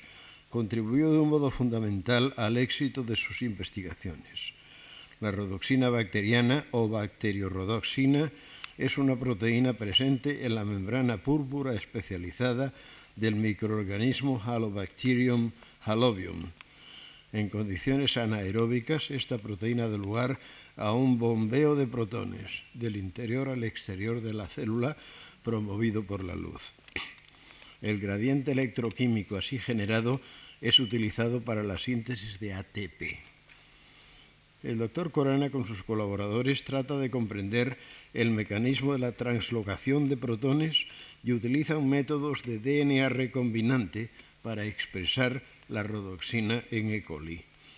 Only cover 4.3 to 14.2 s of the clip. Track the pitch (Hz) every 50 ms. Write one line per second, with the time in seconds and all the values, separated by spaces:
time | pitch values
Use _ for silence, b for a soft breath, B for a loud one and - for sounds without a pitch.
4.3 | - - - - - B B B B B B B B B B B B - 113 104
5.3 | 95 101 104 95 98 95 - - 135 131 131 123 120 117 110 92 - 104 101 107
6.3 | 117 120 120 120 135 147 143 - - 117 113 107 110 110 104 101 - - - 107
7.3 | 98 101 98 92 90 95 95 98 113 110 - - - 139 135 135 143 143 160 143
8.3 | B B B B B B B B B - 127 131 - 143 139 135 131 117 127 127
9.3 | 120 90 113 117 117 120 131 127 120 - 110 101 104 123 131 135 139 120 - 143
10.3 | 143 - 127 120 113 110 101 104 104 98 92 101 117 131 131 120 113 95 - 135
11.3 | 147 156 143 127 135 143 139 131 117 101 - - - 117 - - 98 87 87 90
12.3 | - - 123 127 120 123 135 139 B B B B B B B B B 101 110 110
13.3 | 107 107 110 110 101 - 110 107 107 107 101 95 101 101 113 131 123 -